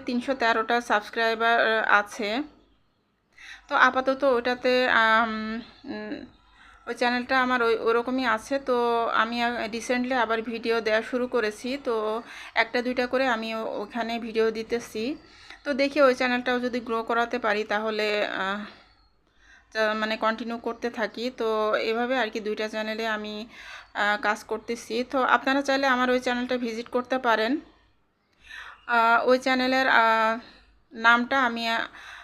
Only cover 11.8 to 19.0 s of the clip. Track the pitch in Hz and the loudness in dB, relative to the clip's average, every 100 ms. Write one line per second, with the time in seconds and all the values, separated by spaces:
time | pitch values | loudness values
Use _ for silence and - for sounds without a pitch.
11.8 | 269 226 214 220 240 - - - 220 247 | -2 -2 -2 -4 -8 -14 -4 -2 0 0
12.8 | 240 254 247 254 269 226 226 220 226 - | -2 -2 0 0 2 0 -2 -6 -6 -6
13.8 | 202 240 226 233 233 220 226 226 220 233 | -6 -6 -4 -4 -4 0 0 0 -4 -6
14.8 | 233 220 233 311 - - - - 285 262 | -4 -6 -6 -6 -12 -20 -20 -8 -4 0
15.8 | 277 285 269 247 254 247 247 247 247 247 | 2 4 4 4 0 0 0 -2 -2 -4
16.8 | 240 226 226 233 233 240 226 208 214 208 | -2 -4 0 0 0 -2 0 0 -2 -2
17.8 | 220 214 214 208 - - 190 208 208 - | -2 -2 0 0 -2 -2 -4 -6 -8 -16
18.8 | - _ | -20 _